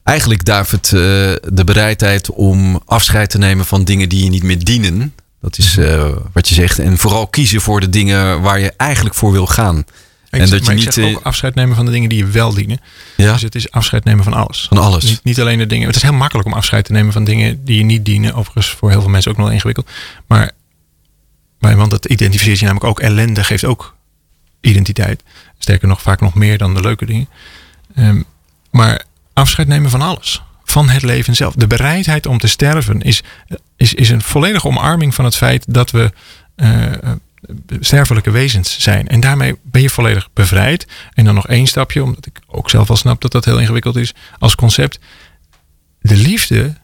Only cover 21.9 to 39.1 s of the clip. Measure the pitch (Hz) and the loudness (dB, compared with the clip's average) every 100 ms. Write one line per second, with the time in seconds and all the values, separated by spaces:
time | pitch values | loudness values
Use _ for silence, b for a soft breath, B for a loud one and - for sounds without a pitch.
21.9 | 104 - 101 101 98 104 101 101 98 - | -2 -4 -2 0 0 0 0 0 -2 -2
22.9 | 107 113 104 117 107 98 107 120 123 - | -2 0 0 0 0 -2 -2 -2 -4 -8
23.9 | _ _ _ _ _ _ _ - 98 95 | _ _ _ _ _ _ _ 2 2 2
24.9 | 101 92 - _ B B B - 98 98 | -2 -4 -6 _ B B B 0 2 2
25.9 | 95 - 95 107 87 104 107 101 95 95 | 0 0 0 0 2 2 2 0 -2 -2
26.9 | 110 110 110 131 B B B B B B | -4 -4 -4 -6 B B B B B B
27.9 | - 110 101 - _ _ _ _ 123 113 | 0 2 2 -2 _ _ _ _ 2 2
28.9 | 110 - _ _ - 139 - 147 143 143 | 0 -6 _ _ 0 0 0 0 0 0
29.9 | 127 156 175 - - - _ - - 143 | 0 -2 -6 -8 -10 -12 _ -2 2 4
30.9 | 131 131 123 120 117 - - 110 117 131 | 2 0 -2 0 -2 -2 0 0 2 0
31.9 | 170 180 151 151 123 - - 143 156 113 | -2 0 -2 -2 0 0 0 0 0 0
32.9 | 107 113 117 - B B - _ - 117 | -2 -2 -2 -4 B B -16 _ -2 0
33.9 | - 113 117 - 147 147 214 143 131 143 | 2 2 2 0 -2 0 0 -2 -2 0
34.9 | 170 151 127 127 - 123 127 - 120 123 | 0 0 0 -2 0 0 0 0 0 0
35.9 | 117 113 - B B B - 117 113 110 | 0 0 -2 B B B -2 2 2 0
36.9 | - - - - _ - - - 123 139 | -4 -6 -8 -10 _ -18 -18 -12 -4 2
37.9 | 139 135 110 104 110 135 107 90 - - | 2 2 0 0 0 0 -2 -4 -4 -2
38.9 | 101 - | 0 0